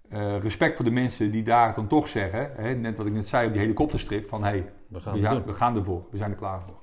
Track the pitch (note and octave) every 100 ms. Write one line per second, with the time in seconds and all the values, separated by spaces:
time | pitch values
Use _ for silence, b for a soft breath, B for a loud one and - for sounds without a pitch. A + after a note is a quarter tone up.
0 | - G#2 G#2 G2+ G#2+ - - - A#2 B2
1 | B2+ - G#2+ A2 A2 A#2+ A#2 A2 G#2+ D3+
2 | D3 A#2 G2 G#2 C#3+ A2+ A2 C3 A#2 A2
3 | G#2 G#2+ G2+ C3 A2+ G#2 A2 G#2+ - -
4 | - G#2 - A2 G#2 G2+ F2+ - - F#2
5 | - G#2 G#2 B2+ G2 G#2 B2 A#2 F#2+ F2
6 | - G2+ G#2 G2 G2 F#2+ F#2 -